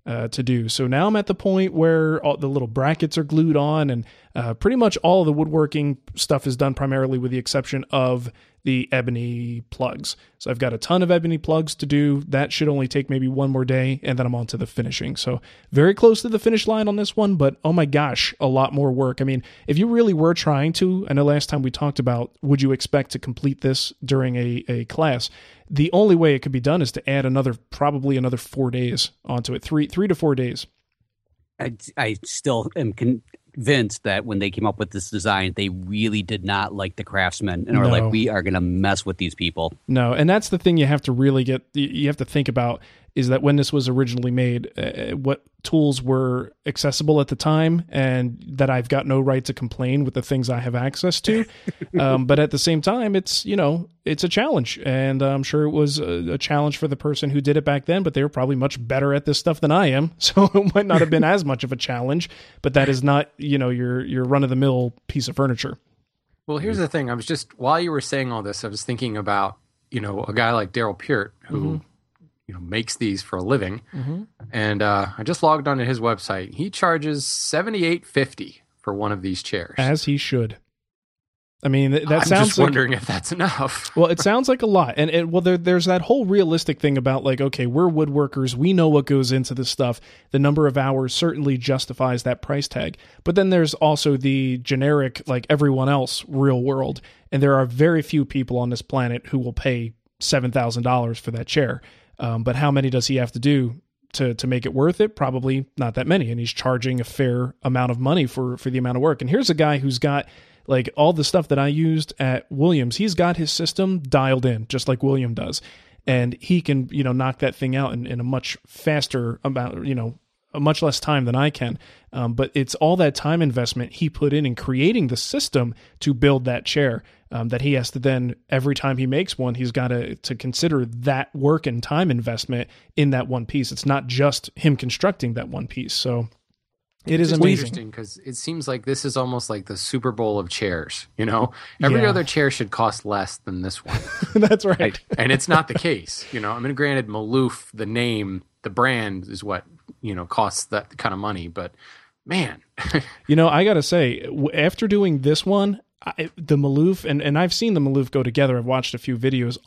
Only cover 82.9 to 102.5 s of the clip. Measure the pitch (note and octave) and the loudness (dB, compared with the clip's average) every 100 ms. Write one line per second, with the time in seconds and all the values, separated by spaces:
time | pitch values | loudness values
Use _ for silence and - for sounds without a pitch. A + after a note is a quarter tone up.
82.9 | A#2+ - F#2+ - F3+ F#3 C3+ C3+ - - | -2 -2 -4 -4 -2 -2 0 -4 -6 -4
83.9 | D#3 E3+ E3+ G3 A#3 C4 B3+ A3 F#3+ B2+ | 2 4 4 2 2 2 2 4 4 4
84.9 | C3+ D#3 E3 E3 F3+ F3 F3+ F3 F3+ E3+ | 2 2 2 2 2 2 2 2 2 2
85.9 | F3+ E3 C4+ G3 G3+ E3+ D#3+ - C#3+ D3 | 0 2 2 4 4 4 2 0 0 2
86.9 | C#3 C3 C3 C3+ B2+ C3+ - A#2+ C#3 F3+ | 2 2 0 0 0 -2 -2 -2 2 2
87.9 | D#3 D3 C#3+ C#3 C3+ C3 B2 E3+ F#3 D#3+ | 2 2 2 0 0 -2 2 2 4 6
88.9 | D3 C3+ C#3 B2 C3 B2 B2+ B2 - B2 | 4 4 2 2 0 -2 -4 -4 -2 -2
89.9 | A#2 - - _ C3+ C#3+ D3 D3 C3+ C3+ | -2 -10 -20 _ 2 4 4 4 2 0
90.9 | C3+ B2+ - E3+ D3+ C#3 B2+ B2+ C3 - | 0 0 0 -2 0 0 0 0 -2 -2
91.9 | B2 C3 B2 B2+ B2 - C#3+ - A#2+ - | -2 -2 0 -2 -4 -4 -4 -4 -6 -6
92.9 | - - _ - F3+ F#3+ F3+ D#3 - D3+ | -8 -20 _ -2 2 4 4 2 2 2
93.9 | D3 D3+ C3+ C3+ C3+ C3 B2+ B2 C3 C#3+ | 2 2 2 2 0 0 -4 -2 0 2
94.9 | D3 C3 - - B2+ - D3 D3 C3 C3 | 2 0 -4 -4 -4 0 2 4 2 2
95.9 | C#3+ B2+ - - C3+ C#3 B2+ C3 C3+ C3+ | 0 0 -6 -6 0 2 2 0 -2 -2
96.9 | B2+ - _ - C#3 C#3 C3+ B2+ B2 E3 | -6 -12 _ -4 2 4 4 2 4 4
97.9 | D#3+ D3 D3+ C#3 C#3 B2 B2 A#2+ A#2+ - | 4 0 0 0 -2 -2 -2 -2 -4 -4
98.9 | C3+ A#2+ A#2+ - C#3 A#2+ A#2 C#3 A#2+ A2+ | -2 -2 -4 -4 -4 -4 -4 -2 -2 -6
99.9 | - _ - - C#3 B2 B2+ A#2+ A#2 B2 | -12 _ -8 -2 0 0 0 0 -2 0
100.9 | B2+ A#2 A#2 - A2+ A#2 D3+ B2 B2+ - | 0 0 -6 -8 -8 -2 0 0 -2 -12
101.9 | _ _ - A#2+ A2+ A#2 | _ _ -8 -4 -2 -2